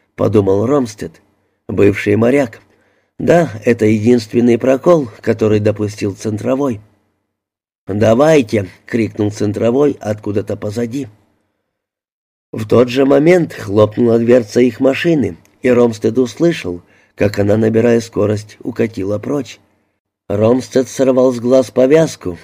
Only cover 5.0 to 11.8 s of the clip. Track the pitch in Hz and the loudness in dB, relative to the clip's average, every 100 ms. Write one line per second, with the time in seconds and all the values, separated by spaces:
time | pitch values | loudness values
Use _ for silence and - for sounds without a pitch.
5 | 127 - - 110 110 107 104 104 104 104 | 0 -8 -4 0 2 2 0 -2 -6 -6
6 | 104 95 110 104 110 135 139 107 - _ | -8 -6 -8 -6 -4 -2 -2 -6 -12 _
7 | _ _ _ _ _ _ _ _ - 101 | _ _ _ _ _ _ _ _ -8 0
8 | 113 113 151 160 113 113 92 - - 120 | 2 4 4 2 2 -2 -4 -12 -8 -4
9 | 104 104 104 104 104 101 113 123 147 - | -4 -2 -4 -2 -4 -2 -2 0 0 -2
10 | 107 104 104 101 98 101 104 107 120 127 | -6 -8 -6 -6 -6 -8 -8 -6 -6 -8
11 | 123 _ _ _ _ _ _ _ | -12 _ _ _ _ _ _ _